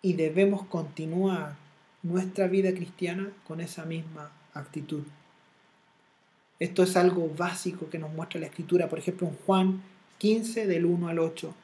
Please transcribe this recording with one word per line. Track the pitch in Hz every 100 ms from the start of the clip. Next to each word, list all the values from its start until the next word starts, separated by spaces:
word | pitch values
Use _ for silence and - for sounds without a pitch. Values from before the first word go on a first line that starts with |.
Y | 190
debemos | 160 160 165 202 196 -
continuar | 175 156 - 160 175 190 180 151 147 - _ _ _
nuestra | 170 180 190 185 185
vida | 190 190
cristiana | 185 170 - 175 180 202 196 -
con | 160
esa | 170 -
misma | 160 165 160 156 151 - _
actitud. | 147 139 151 139 151 147 - _ _ _ _ _ _ _ _ _ _ _ _ _ _
Esto | 170 175
es | 185 185
algo | 180 180 165
básico | 151 175 - 180 185 156
que | 165
nos | 156
muestra | 160 165 170
la | 160
Escritura. | - 151 180 165
Por | 160
ejemplo, | - 185 170
en | 147 -
Juan | 190 185 190 - - _ _
quince, | 202 226 220 226 208
del | 170
uno | 170 175 170
al | 165
ocho. | 160 165 160 -